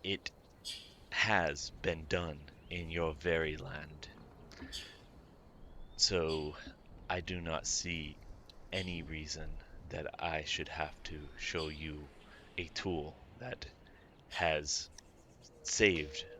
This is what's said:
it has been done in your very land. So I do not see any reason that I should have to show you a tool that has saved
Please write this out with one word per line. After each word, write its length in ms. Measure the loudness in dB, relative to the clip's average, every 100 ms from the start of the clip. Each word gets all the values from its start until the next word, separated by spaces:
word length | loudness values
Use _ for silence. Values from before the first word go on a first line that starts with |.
it 280 | 0 -2 -2 -12 -20 -14 -10 -8 -10 -18 -6
has 600 | 2 6 8 6 2 -4 -2
been 240 | 0 0 2
done 300 | 2 2 -2 -8 -16 -8
in 200 | -6 -2
your 240 | 2 2
very 440 | 4 4 6 6 0
land. 500 | -4 -6 -8 -10 -12 -14 -18 -18 -16 -14 -10 -8 -10 -14 -18 -20 -20 -20 -20 -16 -14 -12 -12 4
So 580 | 6 6 6 4 0 -4 -10 -14 -16 -16 -2
I 120 | -2
do 200 | 0 -2
not 260 | 0 0 2
see 480 | 0 0 -2 -2 -8 -14 -14 -14 -16 -4
any 320 | -2 0 -2
reason 460 | -4 -4 -4 -4 -4 -6 -8 -12 -6
that 340 | -4 -4 -2
I 200 | -2 0
should 240 | 0 -2 -2
have 240 | -2 -2 -4
to 160 | -8 -8 -8 -6
show 300 | -2 0 -2
you 320 | -2 -6 -6 -10 -14 -18 -18 -12 -6
a 80 | -4
tool 420 | -2 0 0 0 -8 -16 -10
that 260 | -8 -6 -8 -14 -20 -20 -20 -20 -8
has 600 | 2 4 4 2 -2 -4 -12 -20 -20 -20 -20 -20 -12
saved 600 | -2 8 10 10 2 -2 -8